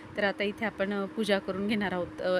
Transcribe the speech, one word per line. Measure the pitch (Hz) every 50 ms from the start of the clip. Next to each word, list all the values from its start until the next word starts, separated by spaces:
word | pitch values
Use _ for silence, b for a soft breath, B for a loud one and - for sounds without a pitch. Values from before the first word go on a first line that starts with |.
| B B -
तर | - 208
आता | 196 190 - 208
इथे | 202 202 - 226
आपण, | 208 - - 196 196 202
अ, | 202 196
पूजा | 190 - 220 220 196 202 196
करून | - - 185 190 202
घेणार | 208 233 208 208 185
आहोत. | 180 180 175 170 - -
अ, | - 185 185